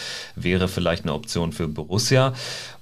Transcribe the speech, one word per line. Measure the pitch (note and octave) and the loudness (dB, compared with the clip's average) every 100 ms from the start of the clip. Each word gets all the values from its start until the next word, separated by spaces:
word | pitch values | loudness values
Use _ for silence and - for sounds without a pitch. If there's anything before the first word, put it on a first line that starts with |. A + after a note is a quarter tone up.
| - - - | -10 -10 -10
wäre | - F2 F#2 F2+ | -4 0 2 2
vielleicht | - E2+ F2 | 2 2 2
eine | E2 | 0
Option | D2 - F2 E2 | -4 -2 -2 -2
für | D2+ D#2+ | -2 -4
Borussia. | D#2 D#2 F#2+ - C3 C3+ B2+ - - - - | -4 -2 0 4 6 4 0 -8 -10 -12 -16